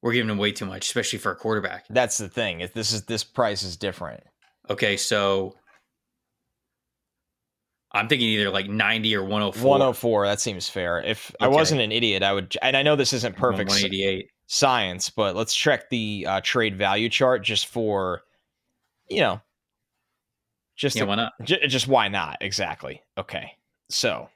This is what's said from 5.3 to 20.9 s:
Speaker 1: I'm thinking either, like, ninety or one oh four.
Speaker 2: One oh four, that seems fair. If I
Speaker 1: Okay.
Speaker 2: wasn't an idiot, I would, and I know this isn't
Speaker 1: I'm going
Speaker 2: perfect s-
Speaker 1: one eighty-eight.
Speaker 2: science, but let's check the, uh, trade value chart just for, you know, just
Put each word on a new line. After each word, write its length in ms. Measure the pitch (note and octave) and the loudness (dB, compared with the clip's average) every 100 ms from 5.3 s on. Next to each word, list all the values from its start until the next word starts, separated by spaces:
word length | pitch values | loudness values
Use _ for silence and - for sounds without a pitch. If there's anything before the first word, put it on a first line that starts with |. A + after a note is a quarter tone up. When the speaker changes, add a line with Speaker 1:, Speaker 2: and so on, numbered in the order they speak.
| G2 F#2+ - _ _ _ _ _ _ _ _ _ _ _ _ _ _ _ _ _ _ _ _ _ _ _ | 2 -2 -10 _ _ _ _ _ _ _ _ _ _ _ _ _ _ _ _ _ _ _ _ _ _ _
Speaker 1:
I'm 160 | G2+ A2 | -2 2
thinking 200 | C#3 A#2 | 2 4
either, 240 | G#2+ G2+ | 2 2
like, 180 | F#2+ G2 | 0 -2
ninety 460 | G#2+ G#2 A2+ A2 G#2 | 0 2 2 2 0
or 80 | |
one 180 | F#2+ G#2 | 0 0
oh 100 | G#2 | 0
four. 180 | G#2+ B2+ | 2 4
Speaker 2:
One 100 | C#3 | 6
oh 120 | C3+ | 4
four, 340 | A#2 A#2+ A2 G2+ | 2 2 2 2
that 120 | G#2 | 0
seems 300 | - F#2+ - | -2 -4 -8
fair. 320 | - F2 E2+ | -4 -2 -2
If 320 | - A2 - - | -2 -6 -8 0
I 80 | B2 | 4
Speaker 1:
Okay. 80 | C#3+ | 4
Speaker 2:
wasn't 260 | D#3 D3+ | 4 2
an 100 | G#2+ | 0
idiot, 300 | A2 A#2 G2 | 2 2 2
I 120 | G2 | 2
would, 220 | G2+ F#2 - | 2 -2 -2
and 160 | C3 C3+ | 0 2
I 60 | |
know 120 | D3 D3 | 4 4
this 180 | B2+ | 2
isn't 220 | B2+ A2 F#2+ | 0 -4 -2
Speaker 1:
I'm 60 | |
going 120 | B2+ | -2
Speaker 2:
perfect 180 | G2 G2 | 0 0
s- 60 | G2 | 0
Speaker 1:
one 80 | G2 | 0
eighty-eight. 420 | F#2+ G2 F#2+ - _ _ | 0 0 -2 -8 _ _
Speaker 2:
science, 600 | - C3+ B2+ G2 F2+ - | 0 2 2 0 -4 -8
but 260 | - G2+ F2+ | 0 0 0
let's 200 | A2 - | -2 0
check 340 | D#3 C3 - | 2 2 0
the, 360 | A#2+ A2 G#2 D#2+ | -4 -2 -4 -2
uh, 120 | F#2+ | -2
trade 320 | - B2 A2 F#2+ | 0 0 0 0
value 340 | G2+ G2+ A2 | 0 2 0
chart 320 | - C3 B2+ | 2 4 2
just 240 | G2 G#2 - | 0 -2 -4
for, 560 | A#2+ A2 G2 F#2 E2+ _ _ _ _ _ _ _ _ _ | -4 -2 0 -2 -6 _ _ _ _ _ _ _ _ _
you 120 | G#3 | 0
know, 200 | C3 G2 _ _ _ _ _ _ _ _ _ _ _ _ _ - | 0 -2 _ _ _ _ _ _ _ _ _ _ _ _ _ -4
just 220 | C#3+ | -2